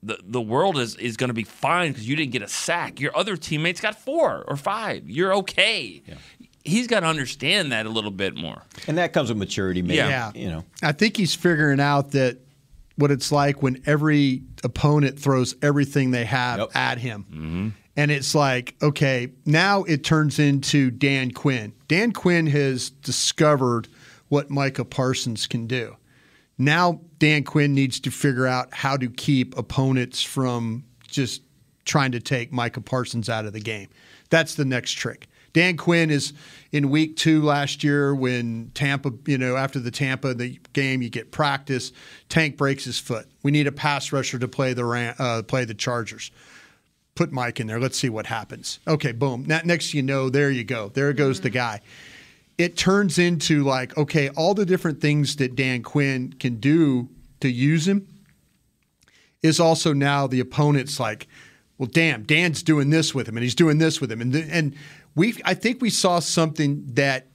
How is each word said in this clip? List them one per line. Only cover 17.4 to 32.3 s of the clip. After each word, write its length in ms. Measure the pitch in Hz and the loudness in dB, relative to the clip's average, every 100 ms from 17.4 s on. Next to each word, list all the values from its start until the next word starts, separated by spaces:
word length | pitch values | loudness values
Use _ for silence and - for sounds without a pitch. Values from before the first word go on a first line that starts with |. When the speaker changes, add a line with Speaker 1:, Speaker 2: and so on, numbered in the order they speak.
| 78 85 104 104 _ - | -6 -4 -4 -8 _ -2
Speaker 3:
And 140 | 147 | 0
it's 240 | 147 135 | 0 0
like, 400 | 160 143 127 123 - | 2 2 0 -4 -2
okay, 460 | 151 147 143 127 123 - - | 0 2 0 0 -4 -8 0
now 380 | 156 185 202 | 4 4 2
it 180 | 180 151 | 2 -2
turns 380 | - 160 151 131 | 2 2 2 2
into 500 | 147 139 139 147 131 | 2 2 2 2 2
Dan 400 | 113 139 139 127 | 2 0 0 -2
Quinn. 440 | 120 147 127 104 - _ | -2 -2 -2 -6 -14 _
Dan 240 | 160 233 | 0 0
Quinn 380 | 208 180 175 160 | 0 2 2 2
has 420 | 143 139 127 - | 2 0 -2 -6
discovered 960 | - - 120 - - 151 147 127 117 107 - - - _ | -10 -8 -4 -2 2 4 4 2 0 -4 -16 -20 -20 _
what 220 | 143 143 | -2 0
Micah 340 | 143 139 135 | -2 -2 -2
Parsons 600 | 120 - 131 127 - 110 - | -6 -2 0 0 -4 -6 -6
can 220 | 123 113 | -6 -4
do. 280 | 127 110 107 _ _ _ _ _ _ | -6 -6 -12 _ _ _ _ _ _
Now 420 | 131 160 180 170 - _ | 2 4 2 0 -8 _
Dan 260 | 151 151 | 2 4
Quinn 300 | 135 156 143 | 2 2 2
needs 240 | 139 135 - | 2 0 -2
to 100 | - | -6
figure 360 | - 147 123 131 | -2 0 2 0
out 260 | 127 127 | 0 -4
how 240 | - 139 139 | -4 -2 0
to 120 | 123 | -2
keep 480 | - - 139 127 - | -6 0 2 2 -4
opponents 680 | 113 - 131 131 123 - | -6 0 2 0 -2 -6
from 640 | - - 127 120 117 113 147 _ - | -6 -2 -2 -2 -4 -6 -10 _ -10
just 340 | - 131 - _ _ _ _ | -4 -4 -6 _ _ _ _
trying 280 | - 156 135 | -2 2 2
to 80 | 120 | 0
take 320 | - | -2